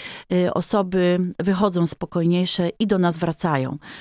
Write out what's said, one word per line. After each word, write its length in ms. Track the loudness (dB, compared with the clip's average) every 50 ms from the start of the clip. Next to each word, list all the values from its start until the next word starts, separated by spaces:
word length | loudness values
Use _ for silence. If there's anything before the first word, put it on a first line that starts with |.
| -16 -16 -16 -16 -8 -2 0
y, 220 | 0 2 2 0
osoby 640 | -2 -2 0 0 0 0 0 0 2 2 2 2 2 0 -2 -4 -2
wychodzą 480 | -2 0 2 2 2 2 2 2 0
spokojniejsze 800 | 0 -2 -6 -8 -6 -2 0 2 2 2 2 2 0 0 0 -2 -2
i 180 | -2 -2 0
do 120 | 2 2 2
nas 200 | 2 2 0 0
wracają. 600 | -2 -4 -2 -2 0 0 0 0 0 -2 -6 -10 -12 -16 -20 -20